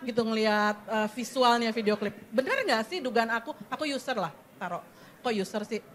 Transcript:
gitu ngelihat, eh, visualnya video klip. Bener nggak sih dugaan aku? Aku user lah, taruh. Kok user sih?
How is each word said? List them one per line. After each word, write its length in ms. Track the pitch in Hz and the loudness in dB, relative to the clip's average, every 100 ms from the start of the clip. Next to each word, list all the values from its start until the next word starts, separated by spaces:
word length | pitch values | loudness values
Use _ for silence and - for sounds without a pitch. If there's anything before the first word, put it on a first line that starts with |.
gitu 180 | 254 233 | 0 0
ngelihat, 520 | 226 220 214 208 208 208 | 0 2 2 4 2 0
eh, 260 | - 220 214 | -2 0 0
visualnya 600 | 247 226 269 240 240 233 | -2 -4 4 6 6 2
video 220 | 226 208 | 0 2
klip. 180 | 208 202 - - | 2 -2 -6 -4
Bener 300 | 220 269 539 | 0 2 0
nggak 220 | 415 226 | 2 2
sih 140 | 220 359 | 0 -4
dugaan 300 | 254 226 226 | 0 2 2
aku? 240 | 226 233 294 - | 0 -4 -12 -8
Aku 180 | - 302 | -4 -2
user 260 | 269 - | -4 -4
lah, 140 | 226 165 - - - | -2 -4 -6 -20 -10
taruh. 260 | 180 175 - - - - | -8 -8 -10 -20 -20 -6
Kok 120 | 247 | -2
user 300 | 220 190 214 | -2 -2 -4
sih? 160 | 208 214 - | -6 -8 -10